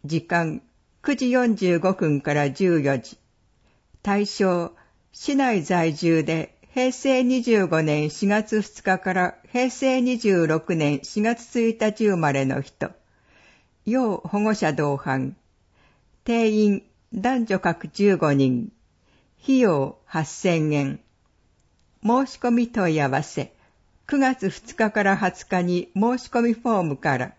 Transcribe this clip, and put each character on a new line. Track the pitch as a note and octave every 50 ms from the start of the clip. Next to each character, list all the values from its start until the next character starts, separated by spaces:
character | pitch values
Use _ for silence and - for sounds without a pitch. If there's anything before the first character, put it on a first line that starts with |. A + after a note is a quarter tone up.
| -
時 | C#3+ D#3+ D#3+ -
間、 | - F3+ E3+ E3 D#3+ D3+ - _ _ _ _ _ _ _ _ -
九 | - C#4+
時 | - C4 B3
四 | B3 B3+ B3 A#3 G#3+
十 | - G3 F3+ F3
五 | E3 E3 F#3 F#3+
分 | - F3+ D#3 D3 C#3
か | - D#3 D3
ら | D3 D3 C#3+
十 | B2+ - G3 F3+ E3+ D#3
四 | C#3 C#3 C3+ B2
時。 | - - - _ _ _ _ _ _ _ _ _ _ _ _ _ _ _ _ _
対 | - G3+ G3 G3+ G#3
象、 | G3+ - - G3+ F#3+ F3 F3 E3+ E3+ - _ _ _ _ _ _ _
市 | _ - - - C#4+
内 | C4+ C4+ B3+ A3+ F#3+
在 | D3 - F#3 F3 E3 E3 D3
住 | D3+ F3+ E3 E3 D#3+ D3
で | D3+ D#3+ D#3+ D#3 - _ _ _ _ -
平 | B3+ B3+ C4 B3+
成 | - - C4+ C4 B3+
二 | B3+ B3 B3+ B3+
十 | A#3 A#3+ A3+ G#3 F#3+
五 | D#3+ D#3+ D#3+
年 | D#3 D#3 D3 D3+ D3+ D3+
四 | - - G#3
月 | G3 G#3 G#3+ G#3+ - G#3+ G#3+
二 | G3 - - -
日 | _ G3 F#3
か | F#3 - F#3+
ら | F3+ F#3 F3+ - - _ _ -
平 | - B3 B3+ B3+
成 | - - C#4 C4 B3+ C4
二 | A#3+ B3+ B3+
十 | A#3 - G#3 F#3+ F3 E3
六 | D#3 D#3 D#3+ D#3+ - F3
年 | D#3+ D3+ C#3+ D3 C3+ -
四 | - - G#3
月 | G#3 A3+ A#3+ A#3 - - - A#3+ A3+
一 | A3+ A3
日 | A3+ A3 G#3+ G#3+ - A3+
生 | G#3 F#3+
ま | E3+ D#3+ D3
れ | C3+ C#3 C3+
の | C3 C3+ C3
人。 | C3+ - _ _ - - - _ _ _ _ _ _ _ _ _ _ _ _ _ _ _ _ _ _
要 | G#3 A#3 C4 B3+ A3 F#3+ -
保 | - - - G#3
護 | G#3 A3 G#3+
者 | G#3+ - D#3
同 | C#3+ C#3+ D3 C#3+ C#3+
伴。 | C3+ - D3 C3 C3 C3 C3+ - _ _ _ _ _ _ _ _ _ _ _ _ _ _ _ _ _ _
定 | - A#3 A#3 A3+ A3
員、 | G#3+ G#3+ G#3+ G#3 G3+ G3 - _ _ _ _ _ -
男 | F#3+ F#3+ B3 C4 B3 A3+
女 | A3 F#3+ F#3
各 | - F3 E3 - - D#3
十 | _ - G3+ G3+ F#3+
五 | E3 E3 D3+
人。 | C#3+ C#3 C3+ B2+ B2+ A#2+ A2+ - _ _ _ _ _ _ _ _ _ _ _ _ _ _ -
費 | - C4+ B3+
用、 | B3 G3+ E3 C#3+ C3+ D3 - _ _
八 | _ - E3 D#3
千 | - - - - F#3+ E3+ D#3+ D#3 D3+
円。 | D3+ C#3+ C#3 C3+ C#3+ - _ _ _ _ _ _ _ _ _ _ _ _ _ _ _ _ _ _ _ _
申 | - G#3 A#3+ C4 C4+
し | C4 - -
込 | - B3
み | A#3 A#3+ A#3+ A#3
問 | - A#3 F#3 E3+ D#3
い | D#3
合 | C#3+ C3+
わ | C3+ C#3
せ。 | D3 - - - C3+ - _ _ _ _ _ _ _ _ _ _ _
九 | - C#4+
月 | C#4 C4+ C4 B3+ - G3 F#3+
二 | - - _ - -
日 | - A3 G#3
か | G#3+ G#3+ G3+
ら | G3 G3
二 | - - F3+
十 | - - -
日 | _ G3 F3+
に | F3 F3 F3 F3+ - - _
申 | F#3+ G#3+ A#3+ B3+ B3
し | - -
込 | - A#3+
み | A#3 A#3+ A3+
フ | A#3
ォ | - A#3+ A3+ G3
ー | F3
ム | D#3 C#3
か | - - D#3 C3+
ら。 | B2 B2+ - -